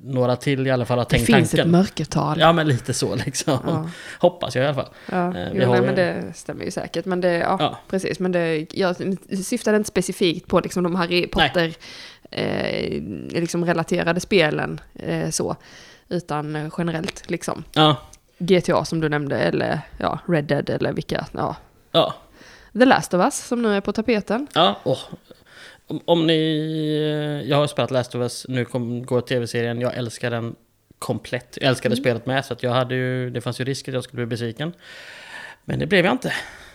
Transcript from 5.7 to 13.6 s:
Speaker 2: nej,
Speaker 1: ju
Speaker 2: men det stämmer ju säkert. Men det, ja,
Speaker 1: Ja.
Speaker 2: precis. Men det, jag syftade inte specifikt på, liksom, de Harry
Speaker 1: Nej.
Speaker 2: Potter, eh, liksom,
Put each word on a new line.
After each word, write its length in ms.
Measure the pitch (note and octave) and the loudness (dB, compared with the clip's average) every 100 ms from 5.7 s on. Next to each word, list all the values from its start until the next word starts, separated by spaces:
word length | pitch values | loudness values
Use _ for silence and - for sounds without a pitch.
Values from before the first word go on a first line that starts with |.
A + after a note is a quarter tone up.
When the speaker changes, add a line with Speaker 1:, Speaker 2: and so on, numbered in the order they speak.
Speaker 2:
nej, 80 | B2 | 4
Speaker 1:
ju 40 | B2+ | 4
Speaker 2:
men 100 | F#3+ | 4
det 380 | F3 - - | 2 0 -6
stämmer 320 | E3+ - - - | -10 -10 -8 -6
ju 60 | |
säkert. 340 | - - - F#3 | -6 -6 -4 -2
Men 160 | F3+ | 0
det, 100 | F3+ | 2
ja, 240 | E3+ D#3+ F#3+ | 2 2 2
Speaker 1:
Ja. 200 | D3+ - - | 0 -2 -4
Speaker 2:
precis. 300 | F#3+ F#3+ D#3 | -4 -2 -2
Men 120 | F3+ | 0
det, 340 | F3 E3 D#3 D#3+ | 0 0 -2 -4
jag 220 | - F#3 F3+ F#3 F#3 - G3 F3+ | -2 0 0 -4 -4 -4 -6 -4
syftade 320 | A#3+ A3+ G#3+ | -2 2 2
inte 100 | G#3 | 2
specifikt 580 | F#3+ F3+ F#3 F3+ E3+ - | 0 -2 0 0 0 0
på, 120 | F#3 | 0
liksom, 240 | - F3+ | 2 0
de 120 | F3 F#3 | 0 0
Harry 240 | E3+ F3 | 2 0
Speaker 1:
Nej. 80 | E3 | 2
Speaker 2:
Potter, 460 | - D3 F3 E3 D#3+ - - - - - | 2 2 4 0 -2 -16 -18 -18 -20 -10
eh, 680 | - G#2+ G2+ - - - - F2 E2 C2 - | -4 -2 -2 -2 -2 -4 -4 -6 -10 -6 -4
liksom, 240 | E3 E3+ | -2 0